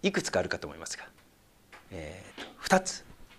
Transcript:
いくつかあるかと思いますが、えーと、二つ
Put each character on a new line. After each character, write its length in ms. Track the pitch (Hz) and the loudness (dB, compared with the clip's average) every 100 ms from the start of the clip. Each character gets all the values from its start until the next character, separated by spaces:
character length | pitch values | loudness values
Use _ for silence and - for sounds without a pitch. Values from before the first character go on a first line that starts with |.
い 100 | 190 | 4
く 100 | 190 | 2
つ 100 | 165 | 2
か 80 | 92 | 2
あ 40 | |
る 60 | 90 | 2
か 80 | 85 | 0
と 100 | 78 | -4
思 80 | 76 | -8
い 40 | |
ま 60 | 80 | -8
す 120 | - | -8
が、 80 | - - - _ _ _ - - - | -10 -18 -20 _ _ _ -20 -20 -12
え 320 | 92 76 92 - - | -8 -8 -8 -14 -12
ー 40 | |
と、 60 | - - | -14 -8
二 220 | - 185 | 4 6
つ 260 | - - - - - | 6 -8 -12 -18 -18